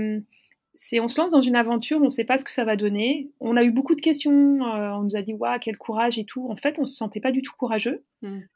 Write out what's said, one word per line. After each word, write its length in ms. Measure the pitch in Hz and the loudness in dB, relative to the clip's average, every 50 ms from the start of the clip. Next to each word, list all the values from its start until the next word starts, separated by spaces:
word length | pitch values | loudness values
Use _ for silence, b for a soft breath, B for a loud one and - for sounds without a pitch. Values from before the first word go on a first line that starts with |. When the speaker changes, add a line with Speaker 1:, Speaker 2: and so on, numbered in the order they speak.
| 214 214 214 214 208 _ b b b b b b _ _ _ | -2 -2 -4 -6 -8 _ b b b b b b _ _ _
Speaker 1:
c'est, 260 | - - - 240 233 | -14 -8 -2 -2 0
on 80 | 226 233 | 0 0
se 120 | - 294 | 0 0
lance 100 | 339 370 | 2 4
dans 100 | 330 277 | 4 4
une 160 | 240 247 240 | 4 4 4
aventure, 460 | 240 226 233 240 226 - - 302 311 | 2 2 2 0 -2 0 0 2 2
on 60 | 285 247 | 2 2
sait 160 | - - 226 | 2 0 0
pas 120 | - 262 262 | 0 0 0
ce 60 | 269 | 0
que 80 | - | -4
ça 120 | - 262 226 | -4 -2 0
va 120 | 220 214 | 0 0
donner. 540 | 202 208 208 202 202 220 254 302 311 277 - _ - | 0 0 0 0 0 0 0 0 -2 -4 -10 _ -8
On 160 | - 226 233 | -2 0 4
a 60 | 240 | 4
eu 80 | 240 240 | 4 4
beaucoup 240 | 226 262 269 - 320 | 4 2 2 0 0
de 60 | 294 | 2
questions, 320 | - 320 294 285 - 294 285 285 285 285 277 269 254 | 2 0 0 0 2 4 6 6 6 6 4 2 0
euh, 240 | 233 220 208 208 202 202 | -2 -2 -2 -4 -4 -4
on 100 | 202 202 | -2 -2
nous 120 | 202 202 | -2 -2
a 60 | 208 | -2
dit : « 100 | 190 214 214 | -4 -4 -6
Ouah, 240 | 208 233 240 247 240 | -4 -2 -2 -2 -2
quel 200 | - 220 208 - | -4 -6 -8 -8
courage 400 | - - 214 220 233 240 240 226 | -6 -6 -2 0 0 0 0 -2
et 60 | 214 | -6
tout. » 220 | - - 254 254 233 | -8 -8 -8 -8 -8
En 60 | 214 | -6
fait, 220 | - - 294 302 320 | -2 -2 -2 0 -2
on 60 | 277 | -4
se 100 | 269 - | -4 -4
sentait 260 | - 220 208 - 214 | -6 -6 -6 -6 -4
pas 120 | - 262 | -2 0
du 100 | 247 262 | 0 0
tout 100 | 269 - - | -2 -4 -8
courageux. 480 | - 254 226 226 214 208 233 320 - _ _ _ - | -6 -4 -2 -2 -2 -2 -2 -6 -6 _ _ _ -14
Speaker 2:
Hmm. 180 | 220 196 196 196 190 _ _ | -12 -12 -12 -12 -14 _ _